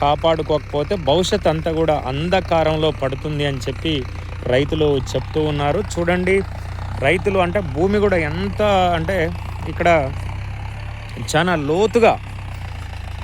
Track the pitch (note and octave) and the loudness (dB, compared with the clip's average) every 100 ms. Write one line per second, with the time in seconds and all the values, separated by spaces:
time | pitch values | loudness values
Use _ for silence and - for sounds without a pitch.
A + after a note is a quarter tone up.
0 | C#3+ D3 E3 D#3+ D#3 D3+ - D3 D3 G3+ | 0 2 2 2 2 -2 -2 -4 -2 0
1 | D3 D#3 F#3 G#3 F3+ D#3+ E3 D#3+ D#3+ D3+ | 2 2 2 2 2 0 0 0 2 2
2 | B2 C#3 E3+ F#3+ - E3 D#3 D#3 D#3 D3 | 0 -4 0 0 2 2 2 2 0 0
3 | C3+ C3+ D#3 D3+ D3 C3+ C3 B2+ E3 D3+ | -2 -4 -4 -2 -2 -2 -4 -4 -2 -2
4 | - - - - - B2+ C#3+ D#3 D3+ C#3 | -4 -8 -10 -8 0 2 2 2 2 2
5 | B2+ C3 - D#3 D3+ D3 C#3+ D#3+ G#3 - | 0 -4 -2 0 0 0 0 0 -2 -2
6 | E3+ F3+ F#3 G3 F#3+ - - - - - | 0 2 2 2 0 -6 -8 -8 -8 -2
7 | C3+ F3+ G3+ F#3+ F3 F#3 F3+ C3+ F#3 G#3 | 2 2 2 2 2 0 -2 0 2 4
8 | G3+ F#3 D3+ D#3 G3 F#3+ G#3 G3 F3+ E3+ | 4 2 0 -2 -2 0 2 4 4 2
9 | E3 F#3+ D#3+ E3+ - - - D#3+ F3 E3 | 0 0 -2 -2 -8 -8 -6 0 4 4
10 | C3 C3+ - - - - - - - - | 2 -4 -6 -6 -8 -8 -8 -8 -10 -10
11 | - - A#2 D3+ F3+ E3+ C#3 E3 G#3+ A3+ | -10 -8 -2 2 2 2 0 2 2 6
12 | A3 B2 - - - - - - - - | 6 4 -2 -12 -10 -10 -10 -10 -10 -10
13 | - - | -10 -10